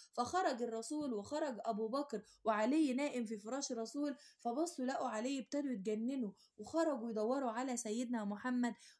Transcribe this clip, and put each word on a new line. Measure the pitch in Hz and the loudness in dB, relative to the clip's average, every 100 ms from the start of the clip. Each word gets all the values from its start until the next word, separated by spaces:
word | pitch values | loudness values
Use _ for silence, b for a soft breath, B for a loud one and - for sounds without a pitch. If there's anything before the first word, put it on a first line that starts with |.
| B | B
فخرج | - 247 349 370 247 | -4 0 2 2 2
الرسول | 240 226 226 302 294 | 0 -2 -2 -2 0
وخرج | 220 202 294 311 214 | -2 -2 -2 -2 -2
أبو | - 214 220 | -2 0 0
بكر | 262 285 214 - B | 0 -2 -4 -8 B
وعلي | 226 214 220 302 302 | 0 4 4 4 4
نائم | 254 285 247 220 | 4 0 0 -4
في | 220 | -4
فراش | 208 269 277 | -4 -4 -2
الرسول، | 233 226 285 294 262 B B | -2 -4 -2 -2 -2 B B
فبصوا | 240 240 339 - | -2 0 0 0
لقوا | 254 277 254 | -2 0 0
علي، | 214 240 277 | 0 0 -2
ابتدوا | 214 285 285 | 0 -2 0
يتجننوا، | 233 190 214 233 277 220 - b - | -2 0 0 0 0 -2 -6 b -14
وخرجوا | 208 320 330 262 233 | -4 2 2 2 -2
يدوروا | 220 214 269 254 | 0 2 2 0
على | 220 262 240 | 0 -2 -2
سيدنا | 220 220 247 240 | -2 -2 0 0
محمد، | 202 202 254 247 240 - B | 0 -2 0 2 2 0 B